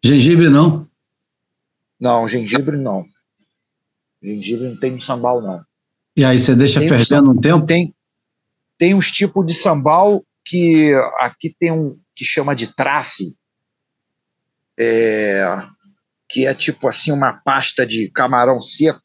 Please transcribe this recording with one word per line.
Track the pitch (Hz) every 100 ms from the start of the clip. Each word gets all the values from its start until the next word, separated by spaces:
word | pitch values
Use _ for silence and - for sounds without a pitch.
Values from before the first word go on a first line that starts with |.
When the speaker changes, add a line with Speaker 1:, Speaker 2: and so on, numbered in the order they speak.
| 123
Speaker 1:
gengibre | 143 131 170 170
não? | 139 160 156 - _ _ _ _ _ _ _ _ _ _ _
Speaker 2:
Não, | 123 120 113
gengibre | 120 107 123 139 147
não. | 131 95 85 _ _ _ _ _ _ _ _ _ _ _
Gengibre | 98 104 98 117 127
não | 113
tem | 131
no | 127
sambal, | - 123 120 123
não. | 104 90 _ _ _ _ _ -
Speaker 1:
E | 131
aí | 127
você | 123 123
deixa | 139 147
Speaker 2:
Tem | 151
Speaker 1:
fervendo | 131 117 143 139
Speaker 2:
sam-, |
Speaker 1:
um | 113
tempo? | 139 170 156
Speaker 2:
tem, | 165 170 _ _ _ _ _ _ _ _ _
tem | 170 196
uns | -
tipos | - 196 202 165
de |
sambal | 160 196 151 135 160 202 202 _ _ -
que | 180 170 160 151 139 - -
aqui | 123 - 165 -
tem | 170
um | 160 147 - _ -
que | 127
chama | - 143 135
de | 113
trace, | - 135 147 156 - 90 - _ _ _ _ _ _ _ _ _ _ _ _ _ -
é, | 117 113 113 107 104 98 95 95 - _ _ _ _ _ _
que | 127 131
é | 135
tipo | - - 131
assim | - -
uma | 143 135
pasta | - - 135 - - 120
de | 110 104
camarão | - 127 127 123 127
seco | 110 - 156 -